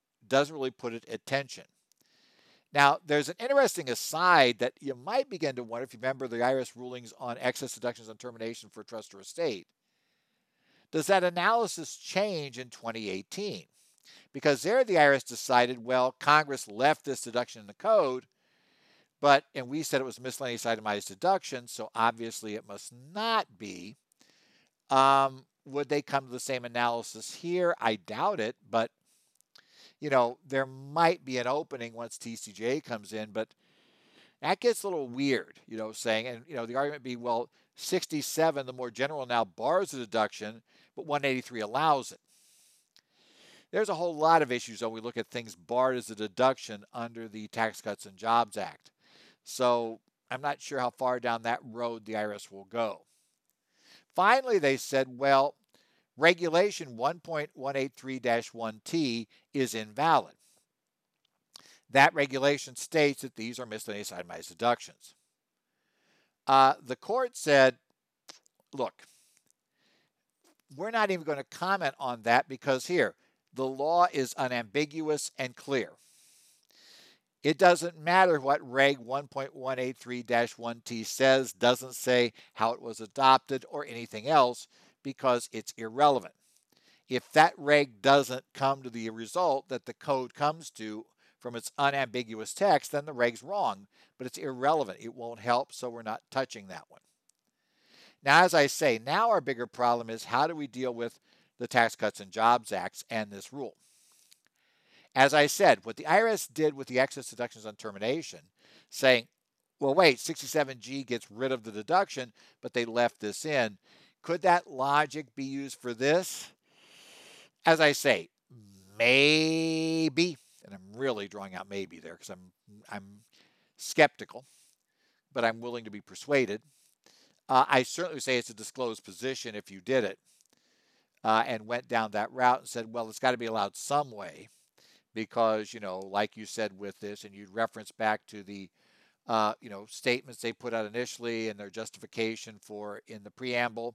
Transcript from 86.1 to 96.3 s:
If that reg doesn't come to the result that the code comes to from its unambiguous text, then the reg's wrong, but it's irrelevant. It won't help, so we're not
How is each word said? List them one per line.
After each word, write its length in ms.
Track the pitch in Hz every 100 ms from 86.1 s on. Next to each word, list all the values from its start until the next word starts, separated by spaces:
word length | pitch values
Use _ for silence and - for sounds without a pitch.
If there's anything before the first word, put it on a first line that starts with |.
| 131 85 _ _ _ _ _ _ _ _
If 240 | 127 -
that 200 | 156 160 -
reg 440 | 143 147 139 107
doesn't 420 | 135 139 127 127 - -
come 260 | 135 139
to 80 | 127
the 220 | 117 113
result 580 | 110 113 170 180 139 -
that 160 | 127 -
the 80 |
code 400 | 160 - 135 127
comes 380 | - 147 160 156
to 340 | - 110 107 113 _ _ _
from 180 | 123 120
its 160 | - -
unambiguous 800 | 143 139 127 113 117 110 110 -
text, 360 | 196 147 -
then 140 | 147 147
the 80 |
reg's 300 | 135 120 117
wrong, 420 | 127 202 143 98 101 _ _ _
but 80 | 127
it's 140 | -
irrelevant. 580 | 151 127 139 160 120 92
It 140 | 147
won't 280 | 127 117 117
help, 300 | 110 120 139
so 200 | - 123
we're 100 | 117
not 220 | 110 107 _